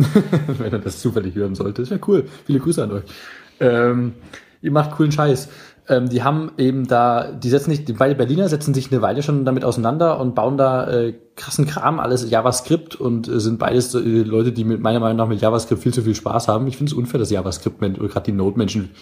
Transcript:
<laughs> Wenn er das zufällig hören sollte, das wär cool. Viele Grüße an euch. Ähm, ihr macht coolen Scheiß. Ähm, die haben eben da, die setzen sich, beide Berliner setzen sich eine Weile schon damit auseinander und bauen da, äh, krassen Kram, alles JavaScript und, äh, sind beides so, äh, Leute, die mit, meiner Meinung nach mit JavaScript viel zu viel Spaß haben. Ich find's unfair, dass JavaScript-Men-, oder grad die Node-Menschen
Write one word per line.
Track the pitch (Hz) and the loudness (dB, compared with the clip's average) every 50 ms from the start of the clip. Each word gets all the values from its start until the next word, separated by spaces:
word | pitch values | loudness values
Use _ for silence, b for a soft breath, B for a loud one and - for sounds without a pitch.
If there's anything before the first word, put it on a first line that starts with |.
| 147 - - 214 196 | 2 4 4 2 2
<laughs> | - 185 156 - - 135 104 | 4 0 -2 0 -2 -4 -4
Wenn | 117 107 104 | -4 -4 -4
er | 104 | -4
das | 98 95 90 - | -4 -6 -8 -4
zufällig | - 123 104 110 95 92 87 | -4 -2 -2 0 -2 -2 -2
hören | 101 101 98 95 | -2 -2 -2 -2
sollte, | 95 95 101 104 - 123 | -4 -4 -4 -4 -4 -4
das | 135 | -4
wär | 202 190 - | -4 -4 0
cool. | 208 202 170 B B B B B | 2 2 2 B B B B B
Viele | - 143 131 | 0 0 0
Grüße | 143 165 165 160 123 | 2 0 0 0 -2
an | 107 | -2
euch. | 101 101 98 B B B B B B B B B B - | -4 -6 -8 B B B B B B B B B B 0
Ähm, | - 123 120 117 120 120 123 123 123 120 113 B B B B B B B B B | 2 4 4 4 4 2 2 0 -2 -2 -4 B B B B B B B B B
ihr | - 160 | -4 0
macht | 143 151 147 147 | 2 2 0 0
coolen | - - 160 147 147 | 0 2 2 2 2
Scheiß. | 151 151 147 131 - - B B B B B B B _ - | 2 2 2 2 0 -2 B B B B B B B _ 0
Ähm, | 139 127 123 123 | 2 2 2 0
die | 120 123 | 0 0
haben | 117 139 151 156 156 156 - - | 0 0 0 0 -2 -6 -2 0
eben | 135 131 131 135 127 | 0 2 2 0 0
da, | 120 127 120 120 123 120 120 - - | 2 2 4 4 4 2 0 -2 -4
die | - 123 117 120 | -8 -6 0 2
setzen | 127 143 139 160 | 2 2 2 0
sich, | 151 147 147 - 113 104 | -2 -2 -2 -4 0 2
beide | 131 135 143 | 2 2 4
Berliner | 127 123 120 139 175 196 180 | 2 2 2 2 2 2 2
setzen | 151 147 - 151 135 | 0 0 0 0 0
sich | 135 127 - | -2 0 0
eine | 131 123 | 0 2
Weile | 107 95 107 139 143 | 2 2 0 -2 0
schon | 156 147 139 135 | 0 0 0 2
damit | 131 131 120 - | 2 0 2 0
auseinander | 123 113 120 113 113 139 160 170 165 151 - | 0 0 0 0 0 2 2 2 2 2 0
und | 131 123 117 | -2 0 0
bauen | 110 107 123 143 135 | 0 0 2 2 2
da, | 135 131 127 127 123 - | 2 2 2 0 0 0
äh, | 127 120 117 117 113 - - _ _ - | 0 0 0 0 -4 -8 -14 _ _ -16
krassen | - - - - 143 | -12 -6 -2 0 0
Kram, | - - - - 139 160 160 | 0 -2 -2 -2 0 0 0
alles | - 120 127 120 120 113 | 0 0 0 -2 0 0
JavaScript | 117 110 113 123 120 - - - 156 165 - - - | 0 2 2 2 0 0 0 -2 -2 -2 -2 -8 -10
und, | - - 123 117 117 113 127 | -6 -2 -2 -2 -2 -2 -2
äh, | 123 120 | -2 -2
sind | 104 113 113 110 | 0 0 0 0
beides | - - - 123 123 - - | 0 0 2 2 0 0 -2
so, | 120 | -2
äh, | 113 117 113 113 110 | 0 2 2 2 2
Leute, | 107 107 113 117 123 | 2 2 2 2 2
die | 113 110 110 | 0 0 0
mit, | 110 113 110 | 0 0 0
meiner | 113 110 113 120 | 0 0 0 2
Meinung | 113 113 113 | 2 0 2
nach | 113 113 110 | 0 0 0
mit | 110 98 | 0 0
JavaScript | 113 110 113 117 113 - 120 113 | 2 2 2 0 0 -2 -2 0
viel | - 127 120 | 0 0 0
zu | 131 | 0
viel | 110 110 104 | 0 0 -2
Spaß | - - - - - - - | -2 -4 -2 -2 0 0 2
haben. | 107 110 131 135 | 0 0 0 -2
Ich | 127 | -2
find's | - 147 147 | -2 -4 -2
unfair, | - 123 120 120 - 135 | -2 -2 -4 -2 -2 -2
dass | 107 92 | 0 0
JavaScript-Men-, | 104 95 90 95 87 - - 110 - - 107 101 95 - | 0 -2 -2 -4 -6 -4 -6 -6 -4 -2 -2 -2 -2 -2
oder | 107 101 | -6 -4
grad | - - - - | -4 -4 -4 -2
die | 104 | -2
Node-Menschen | 98 92 98 98 117 110 95 - 107 95 98 B B | 0 0 0 0 0 0 0 -2 -4 -4 -6 B B